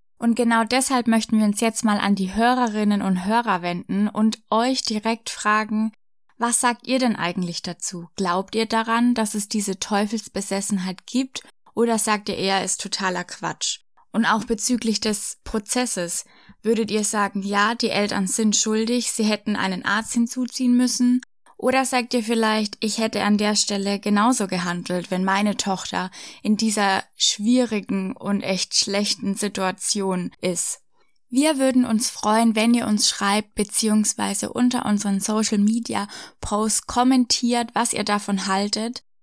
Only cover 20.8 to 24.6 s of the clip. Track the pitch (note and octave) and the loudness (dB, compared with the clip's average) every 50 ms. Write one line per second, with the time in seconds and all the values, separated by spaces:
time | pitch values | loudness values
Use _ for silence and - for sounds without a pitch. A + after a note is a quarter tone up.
20.8 | B3 B3 - - B3 B3 B3 B3+ - _ _ _ _ - _ - - B3+ C4 C4 | 4 2 2 0 2 2 0 0 -2 _ _ _ _ -20 _ -4 -2 0 2 2
21.8 | C4 C4 C4 B3 A#3 A#3+ - B3 A3 G#3+ A#3+ A3+ A3 A3 G#3+ G#3+ G#3+ G#3 - - | 2 2 0 0 -2 0 -2 -2 0 0 0 0 2 2 2 0 -2 -4 -6 -4
22.8 | - G#3+ - - A3+ A3 - G3+ G3+ G#3 G#3 G3+ G#3 G#3 G#3+ G#3 - - G#3 G3 | -4 -4 -2 -2 -2 -2 -2 0 0 2 2 2 2 2 2 0 0 0 -2 -2
23.8 | G3 G3+ G3+ G3+ - G#3 G#3 G3+ G#3+ A#3+ C4 - G#3 F#3+ F#3 F3+ | -2 -2 -2 -2 0 0 2 4 4 4 2 2 0 -2 -2 -4